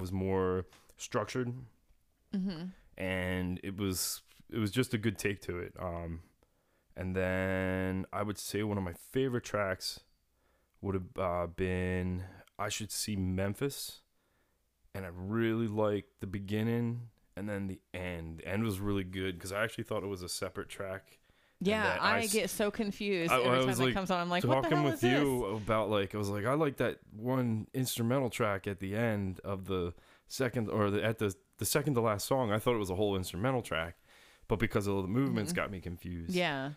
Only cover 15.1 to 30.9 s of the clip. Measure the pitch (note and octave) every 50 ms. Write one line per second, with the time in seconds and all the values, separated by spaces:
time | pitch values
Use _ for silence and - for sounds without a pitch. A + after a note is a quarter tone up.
15.1 | F2 F2+ F#2 G2 G#2+ A2+ A2+ A2+ A2+ A#2 A#2 G#2+ G#2 G#2+ G#2+ G#2 G#2 G2+ - -
16.1 | _ - - G2 F#2 G2+ G2 F#2+ G#2 A2 A2 A#2 A#2 A#2+ A#2 A#2 A#2+ A#2+ A#2+ A2+
17.1 | - _ _ _ - F2+ G2 G#2 G2+ G2 G2 F#2+ F#2+ - _ _ - F2+ F#2 F2+
18.1 | F2 E2+ E2 D#2+ E2 E2 - - F#2+ G#2+ A2+ A2+ G2 F#2 G2+ G#2 G2+ G2 F#2+ F#2
19.1 | F#2 F#2+ F#2 F#2+ F2+ E2+ - F2+ F#2+ G2+ A2+ A2+ - - A2 - A2+ G#2 F2+ G2+
20.1 | G2 F2+ F2+ F2 - - G2 F#2 - G#2 F#2 - - - G2+ F#2+ F#2+ G2 - -
21.1 | - - _ _ _ _ _ _ _ - F3+ F#3+ G#3+ A3 G#3 F3+ - - - G3
22.1 | A3 A#3 A3+ G#3 G3 A3 F3+ F#3+ - - G#3+ G#3 - - A3+ G3+ G3 - G#3 G3+
23.1 | G3 F3 E3 E3+ B2+ B2+ A#2+ B2+ B2 C3 C3 C3 B2 A#2 C3 B2+ A2+ - F#3+ F3+
24.1 | F#3 F3 F3 F3 F3 F3 - B2 B2+ - - - D#3 D3+ D3 C#3 - - A#2 B2
25.1 | C3 C#3+ D3 C#3 C3 B2 A2+ F#2+ G#2+ A2 G2+ G#2 A2 A2 G#2+ G2+ G#2+ G2+ G2 F#2+
26.1 | - G#2 G2+ G2+ G2+ G#2 G2 A#2+ C#3 D3+ D#3+ C#3+ C3 - B2 A2 C#2+ - - -
27.1 | - G#2+ A2 B2 C3 C3 B2 A#2+ A2 G#2+ G2+ - - C3 B2+ A#2+ - - A#2 A#2
28.1 | B2+ C#3 C3 A2+ - - A#2+ G#2 G2 F#2+ - G#2 G2+ - G2 F#2+ G2+ A2 A#2+ A2+
29.1 | G#2+ G2+ G2 F#2+ F2+ - - F#2 G2+ F#2+ F#2 F#2 F#2+ F#2 F2 F2 E2+ - - -
30.1 | - - _ - - - C3+ A#2+ - B2 A2 - - G#2+ G#2 G2+